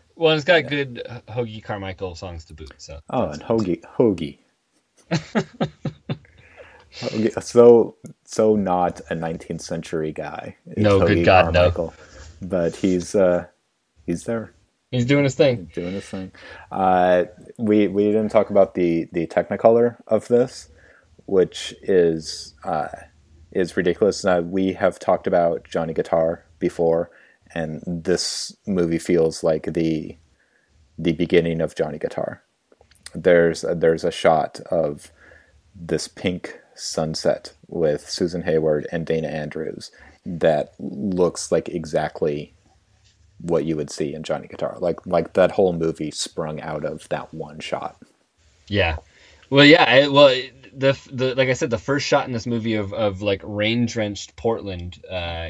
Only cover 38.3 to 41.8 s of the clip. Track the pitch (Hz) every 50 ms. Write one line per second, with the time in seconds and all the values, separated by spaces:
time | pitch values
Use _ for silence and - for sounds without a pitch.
38.3 | 87 87 - 90 80 80 78 78 76 76 - - 87 82 80 - 80 80 78 71
39.3 | 76 76 76 73 - 80 78 - - - - - _ - - - - _ - -
40.3 | 87 78 85 82 78 73 71 - _ - - - - 104 104 98 92 90 90 82
41.3 | - - - - 90 80 - - 87 85